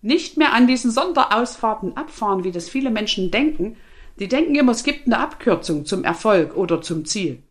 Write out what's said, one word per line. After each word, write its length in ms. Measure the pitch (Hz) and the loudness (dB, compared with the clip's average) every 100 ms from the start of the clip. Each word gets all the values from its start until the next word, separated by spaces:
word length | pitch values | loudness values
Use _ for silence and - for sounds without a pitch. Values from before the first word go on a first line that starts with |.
nicht 360 | 208 330 - - | 0 0 0 0
mehr 160 | 302 | 2
an 140 | 226 247 | 6 4
diesen 240 | 254 247 | 4 2
Sonderausfahrten 1040 | 226 349 285 - 214 240 - 226 214 190 - | 0 0 0 2 2 0 -2 -2 -2 -6 -8
abfahren, 460 | 311 - 214 190 | -12 -6 -2 0
wie 80 | 185 | -2
das 180 | 175 170 | -6 -6
viele 220 | 262 262 | -4 -2
Menschen 400 | 214 208 208 185 | -2 -2 -2 0
denken. 460 | 208 302 302 196 226 - - - - | 2 0 0 -4 -6 -20 -20 -20 -10
Die 80 | 196 | -2
denken 300 | 262 339 285 | 0 2 4
immer, 160 | 254 | 4
es 100 | 226 | 4
gibt 240 | - 294 - | -2 -2 0
eine 120 | 220 | 0
Abkürzung 680 | 294 - 247 170 - 151 147 | 0 -2 0 0 0 -4 -2
zum 160 | 190 | -4
Erfolg 540 | 170 170 220 196 151 - | -2 -2 2 2 2 -2
oder 260 | 180 165 | -2 -2
zum 220 | - 160 | -2 -8
Ziel. 360 | 156 214 170 127 _ | -6 -4 -4 -6 _